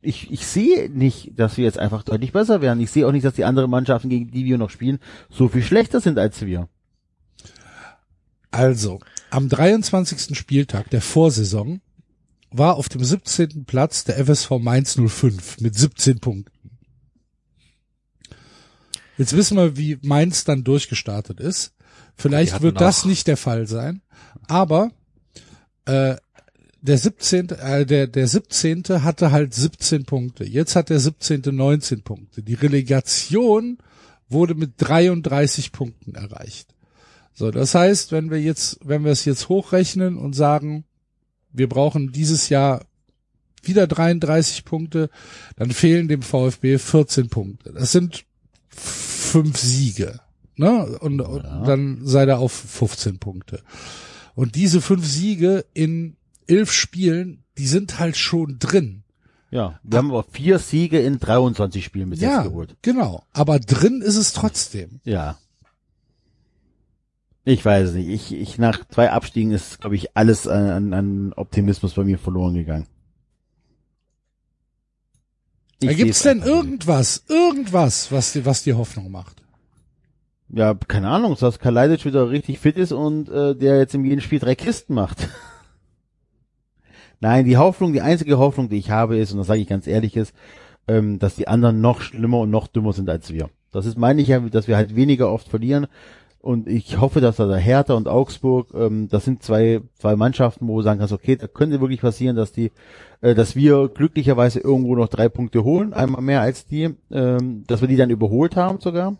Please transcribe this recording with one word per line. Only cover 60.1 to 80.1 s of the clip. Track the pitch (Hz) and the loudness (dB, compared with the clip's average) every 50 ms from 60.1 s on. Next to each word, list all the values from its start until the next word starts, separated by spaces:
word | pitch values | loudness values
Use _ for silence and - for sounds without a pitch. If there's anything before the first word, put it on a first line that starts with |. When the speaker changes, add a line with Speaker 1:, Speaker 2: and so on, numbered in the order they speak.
Speaker 1:
aber | 131 117 104 _ | -2 -4 -6 _
vier | - - 135 165 190 170 | -10 -4 2 2 2 2
Siege | - - - 151 170 170 156 160 | 2 -2 -2 0 0 2 2 2
in | 120 131 143 127 | 2 2 0 -2
dreiundzwanzig | - - 110 123 127 127 113 - 104 95 90 101 90 | 0 2 2 2 2 2 0 -2 -4 -4 -4 -8 -10
Spielen | - _ 101 95 92 | -8 _ -8 -8 -8
bis | 87 80 | -6 -2
Speaker 2:
Ja, | 170 240 285 | -2 0 0
Speaker 1:
jetzt | 254 143 | 0 -2
geholt. | 95 80 82 82 - - _ | -2 -6 -8 -10 -12 -14 _
Speaker 2:
genau. | _ 233 247 262 220 101 90 85 _ _ _ | _ -2 0 0 0 -2 -4 -8 _ _ _
Aber | 147 147 143 156 143 | 0 2 2 2 0
drin | 117 101 139 120 147 220 254 269 | 2 0 0 4 4 2 2 2
ist | 208 208 208 | -2 0 0
es | 214 214 - - | 0 0 -2 -2
trotzdem. | - - 214 - - - - - 104 90 85 117 127 _ | -2 -4 -2 -2 -4 -8 -8 -8 -12 -12 -12 -16 -16 _
Speaker 1:
Ja. | - 107 92 76 73 76 - _ _ _ _ _ _ _ _ _ _ _ _ _ _ _ _ _ _ _ _ _ _ _ _ _ _ _ _ _ _ _ _ _ _ _ _ _ _ _ _ _ 131 | -4 -4 -4 -4 -6 -10 -12 _ _ _ _ _ _ _ _ _ _ _ _ _ _ _ _ _ _ _ _ _ _ _ _ _ _ _ _ _ _ _ _ _ _ _ _ _ _ _ _ _ 0
Ich | 135 107 - | 0 2 4
weiß | 113 104 98 95 92 85 | 4 4 4 4 2 0
nicht. | 90 90 82 | -4 -6 -4
Ich, | 98 110 - - - | -6 -8 -8 -10 -10
ich, | 73 92 - - - | -10 -10 -10 -4 0
nach | 117 113 110 - - _ | 0 0 0 -2 -6 _
zwei | - - 120 120 113 | 0 2 2 2 2
Abstiegen | 117 - - - 120 113 110 107 | 0 -4 -4 -4 -2 -2 0 -2
ist, | 98 87 - - - | -2 -4 -8 -18 -14
glaub | - 107 101 | -8 -6 -4
ich, | 98 87 - _ | -4 -6 -4 _
alles | 101 110 113 113 101 - - | 2 4 4 4 4 0 -2
an, | 80 104 101 101 | -2 0 0 0
an, | 90 92 101 104 92 | 0 -2 -2 -2 -2
an | 92 101 101 98 98 98 98 - | -2 -2 -2 -2 -4 -4 -6 -6
Optimismus | - 98 - - - 101 101 101 - - 95 - | -8 -10 -6 -2 -2 0 0 0 -2 -2 -6 -4
bei | - 98 | -2 0
mir | 98 98 92 | 0 0 -2
verloren | - - 90 90 90 90 87 | -4 -6 -4 -2 -2 -2 -2
gegangen. | 87 82 78 78 78 78 _ _ _ _ _ _ _ _ _ _ _ _ _ _ _ _ _ _ _ _ _ _ _ _ _ _ _ _ _ _ _ _ _ _ _ _ _ _ _ _ _ _ _ _ _ _ _ _ _ _ _ _ _ _ _ _ _ _ _ | -4 -4 -4 -6 -8 -8 _ _ _ _ _ _ _ _ _ _ _ _ _ _ _ _ _ _ _ _ _ _ _ _ _ _ _ _ _ _ _ _ _ _ _ _ _ _ _ _ _ _ _ _ _ _ _ _ _ _ _ _ _ _ _ _ _ _ _
Ich | - 131 | 0 0
Speaker 2:
Da | 151 | 2
gibt's | 160 240 226 208 - - | 4 4 2 2 4 4
Speaker 1:
seh's | |
Speaker 2:
denn | 285 269 226 175 | 4 4 4 2
Speaker 1:
einfach | 247 | 2
nicht. | 294 339 330 | 2 2 0
Speaker 2:
irgendwas, | 269 269 247 160 160 165 135 127 - - - _ _ | -2 -6 -6 -2 0 2 2 2 0 -2 -8 _ _
irgendwas, | 302 320 349 349 311 277 277 208 180 180 165 131 110 - - - | 2 2 4 4 2 0 -6 -2 0 2 2 2 0 -2 -6 -4
was | 139 135 120 - - | -2 -2 -2 -2 -4
dir, | 151 127 | -2 0
was | 131 135 123 - | 0 -2 0 0
dir | - 127 | -2 0
Hoffnung | 113 120 - - - 95 95 95 | 0 -2 -4 -8 -12 -12 -12 -14
macht? | 92 90 - - _ _ _ _ _ _ _ _ _ _ _ _ _ _ _ | -14 -16 -18 -20 _ _ _ _ _ _ _ _ _ _ _ _ _ _ _